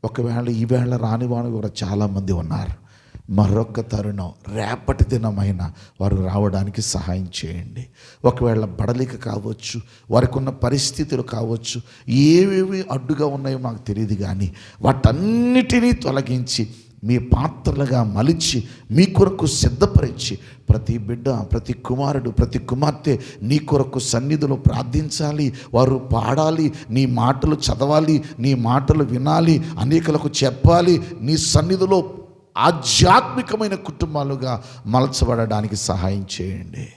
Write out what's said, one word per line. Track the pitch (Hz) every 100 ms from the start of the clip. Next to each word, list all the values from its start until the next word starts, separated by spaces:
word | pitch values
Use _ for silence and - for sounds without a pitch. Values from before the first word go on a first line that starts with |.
ఒకవేళ | 113 - 120 117 120
ఈవేళ | 113 113 127 123 123
రాని | 113 113 123
వారు | 120 120
కూడా | 110 104 -
చాలామంది | 95 101 104 98 95
ఉన్నారు, | 90 80 92 98 - _ _ _ - -
మరొక | 95 101 104 113 107
తరుణం | 110 104 104 101 90 - -
రేపటి | 107 104 120 - 123
దినమైన | - 123 110 101 101 92 85 - - _
వారు | 98 98
రావడానికి | 92 98 104 95 98 98
సహాయం | 107 - 78 92 92 -
చేయండి. | 78 87 - 104 123 _ - -
ఒకవేళ | 123 123 120 110
బడలిక | 104 87 107 120 131 113
కావచ్చు, | - 104 107 110 - 120 - - -
వారికి | 117 127 131
ఉన్న | 131
పరిస్థితులు | 131 120 139 139 - 151 127
కావచ్చు, | 127 110 113 113 117 123 - - -
ఏవేవి | 127 143 170 196 190 190 190 185
అడ్డుగా | 135 127 147 147
ఉన్నాయో | 139 135 131
మాకు | 127 110
తెలియదు, | - 101 110
కానీ | 101 98 95 95 - - -
వాటన్నిటినీ | 120 135 - 143 196 233 240 254 254 247 240
తొలగించి | 240 135 135 131 127 123 - 110 123 - -
మీ | 104 123 123
పాత్రలుగా | - 151 139 - 139 139 123
మలిచి, | 110 101 131 165 - 127 - - -
మీ | 113 190
కొరకు | - 190 190 156
సిద్ధపరిచి, | - - 127 170 - 127 120 - 98 - - -
ప్రతి | 104 107 117
బిడ్డ, | 104 120 123 120
ప్రతి | 101 117 - 127
కుమారుడు, | - 127 139 143 120
ప్రతి | 107 127 -
కుమార్తె | - 123 147 135 160 123 - -
నీ | 104 147
కొరకు | - 139 - 127
సన్నిధిలో | 123 117 135 151 143 131
ప్రార్థించాలి, | - 117 120 135 156 - 151 151 143 131 -
వారు | 117 127 131 -
పాడాలి, | 113 110 135 156 160 151 151 -
నీ | 117 135
మాటలు | 120 117 131 151 151
చదవాలి, | - - 139 151 156 156 - -
నీ | 123 131
మాటలు | 113 131 131 160
వినాలి, | 135 123 139 160 165 160 - -
అనేకులకు | 120 160 160 151 151 -
చెప్పాలి. | 135 131 165 170 175 165 - -
నీ | 117 156 -
సన్నిధిలో | 151 160 185 190 190 151 - - - _ -
ఆధ్యాత్మికమైన | 120 151 127 - 180 220 262 254 247 220 214 190
కుటుంబాలుగా | 196 143 160 147 139 139 127 117 - - 104
మలచబడడానికి | 123 135 135 117 117 113 107 107 101
సహాయం | - 95 92 98 92
చేయండి. | - 92 92 87 101 -